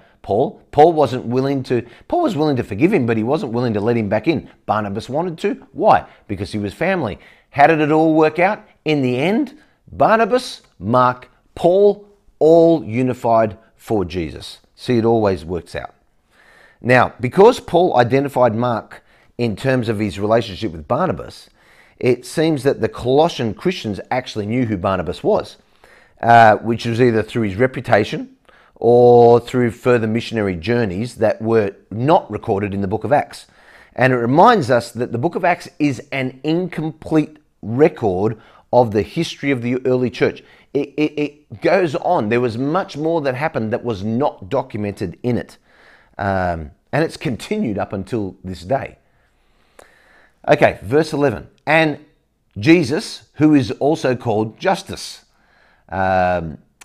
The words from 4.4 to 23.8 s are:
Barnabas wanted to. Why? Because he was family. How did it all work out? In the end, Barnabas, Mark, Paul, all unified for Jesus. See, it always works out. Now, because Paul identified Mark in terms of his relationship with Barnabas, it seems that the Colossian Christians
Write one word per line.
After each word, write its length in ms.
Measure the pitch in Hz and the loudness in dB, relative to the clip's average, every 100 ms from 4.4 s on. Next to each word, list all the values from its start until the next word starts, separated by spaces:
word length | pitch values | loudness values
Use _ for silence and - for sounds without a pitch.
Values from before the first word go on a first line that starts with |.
| - _ | -4 _
Barnabas 440 | - 104 104 101 104 | -6 -4 -4 -8 -8
wanted 280 | 135 180 160 | -6 -6 -6
to. 280 | 196 262 - | -6 -6 -12
Why? 320 | 143 202 135 - - - | -2 2 2 0 -16 -12
Because 260 | 95 101 | -10 -8
he 60 | 107 | -6
was 140 | 101 | -8
family. 460 | - 165 190 120 85 - _ _ | -4 -4 -2 -4 -8 -16 _ _
How 160 | 143 147 | 2 4
did 140 | 160 | 4
it 120 | 151 | 2
all 220 | 156 160 | 2 4
work 240 | 156 156 151 | 4 2 2
out? 260 | 180 214 - _ | -2 -2 -12 _
In 180 | 156 151 | -2 0
the 160 | 127 123 | 0 0
end, 360 | 160 226 277 - _ _ _ | 0 0 -2 -8 _ _ _
Barnabas, 720 | 85 151 220 226 247 - - _ - | 0 2 2 2 0 -4 -16 _ -10
Mark, 520 | 92 127 127 123 - _ _ | 0 2 2 0 -10 _ _
Paul, 520 | - 170 190 202 202 - _ _ - | -2 2 4 4 2 -6 _ _ 0
all 460 | 151 170 165 160 | 4 6 6 2
unified 720 | 80 113 127 123 120 113 110 92 _ _ | -2 -2 -2 -2 0 2 2 -2 _ _
for 280 | - 110 | -4 -2
Jesus. 540 | 85 90 78 - - - _ | -2 -4 -6 -8 -16 -20 _
See, 240 | _ - 120 | _ -2 0
it 60 | |
always 400 | 113 117 104 90 | 2 2 2 -2
works 300 | 80 87 - | -6 -10 -8
out. 200 | - 60 _ _ _ _ _ _ _ _ _ | -12 -14 _ _ _ _ _ _ _ _ _
Now, 340 | - 123 90 - | 2 4 4 0
because 400 | 123 - 214 254 | -2 6 6 6
Paul 380 | - 170 180 - | 0 0 2 2
identified 580 | 120 135 139 135 123 | 2 2 0 2 2
Mark 480 | 110 123 110 - - _ _ _ - | 2 -2 -4 -8 -18 _ _ _ -6
in 180 | 120 95 | -6 -4
terms 320 | 135 131 113 | -2 -2 -2
of 100 | 104 | -4
his 220 | 107 95 | -4 -4
relationship 520 | 104 113 110 87 104 | 0 0 -2 -8 -8
with 140 | 82 78 | -8 -6
Barnabas, 600 | 127 180 85 57 - - _ _ _ _ - | -4 -4 -6 -10 -18 -20 _ _ _ _ -4
it 280 | 127 123 - | 0 0 -2
seems 360 | - 160 147 | -2 -2 0
that 180 | 135 107 | 0 0
the 80 | 107 | -4
Colossian 680 | - 117 139 165 - 117 | -4 0 2 2 0 -6
Christians 460 | 95 175 180 | -4 -4 -4